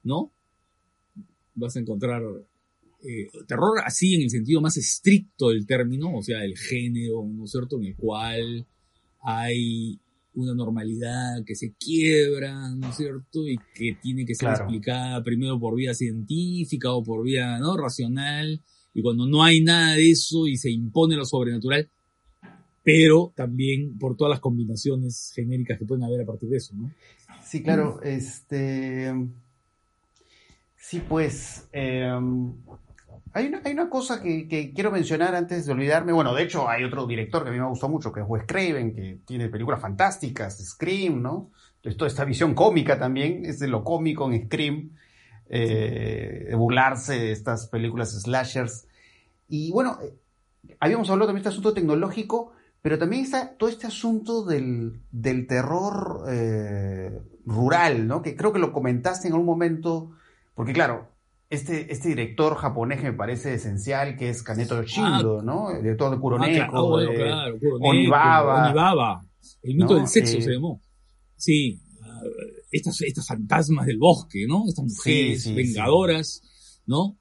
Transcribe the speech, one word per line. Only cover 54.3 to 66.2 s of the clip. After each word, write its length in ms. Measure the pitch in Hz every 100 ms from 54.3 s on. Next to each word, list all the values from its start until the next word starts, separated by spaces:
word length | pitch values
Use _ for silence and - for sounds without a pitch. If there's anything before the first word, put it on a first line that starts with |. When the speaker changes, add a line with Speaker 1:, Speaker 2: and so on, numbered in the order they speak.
| 233
Speaker 2:
del, 560 | 190 147 127 120 113 113 -
del 360 | 120 127 127 127
terror, 800 | 127 127 175 196 - - - -
eh, 800 | 123 113 110 104 101 98 95 92 104 107 - -
rural, 600 | 110 127 170 170 123 113
¿no? 160 | 151
Que 140 | 160 -
creo 160 | 208
que 60 | 196
lo 140 | 151
comentaste 540 | 147 127 123 170 185 185
en 60 |
algún 120 | 160 175
momento, 680 | 165 170 160 165 165 160 - _ _ _
porque 180 | - 120
claro, 360 | 147 147 117 - _ _ _ _
este, 420 | 143 139 160 156
este 180 | 127 170
director 440 | 131 117 113 156 151
japonés 440 | 143 117 117 139
que 100 | 139
me 60 | 107
parece 380 | 104 123 143
esencial, 640 | 120 110 98 107 135 143 127
que 120 | 123
es 120 | 117
Kaneto 380 | - 110 117 120
Yoshindo, 600 | 113 - 208 131 110 107
Speaker 1:
Ah. 20 |
Speaker 2:
¿no? 280 | 110 170 208
El 100 | 160
director 280 | 110 110 139
de 60 |
Speaker 1:
Ah, 40 | 127